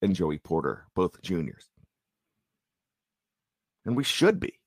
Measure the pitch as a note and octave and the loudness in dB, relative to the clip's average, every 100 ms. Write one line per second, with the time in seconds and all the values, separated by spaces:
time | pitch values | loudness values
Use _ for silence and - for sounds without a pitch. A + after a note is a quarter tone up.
0 | G2+ F2 D#2+ D#2 - D#2+ C#2+ G1+ - F#2 | 0 0 0 -4 -4 -2 -2 -6 -6 -2
1 | F2+ - - E2+ D2 - - _ _ _ | -2 -2 -6 -4 -4 -10 -20 _ _ _
2 | _ _ _ _ _ _ _ _ _ _ | _ _ _ _ _ _ _ _ _ _
3 | _ _ _ _ _ _ _ _ G#2+ A#2+ | _ _ _ _ _ _ _ _ -2 -2
4 | C3+ - F#3 G#3+ - - | 0 4 4 4 -2 -8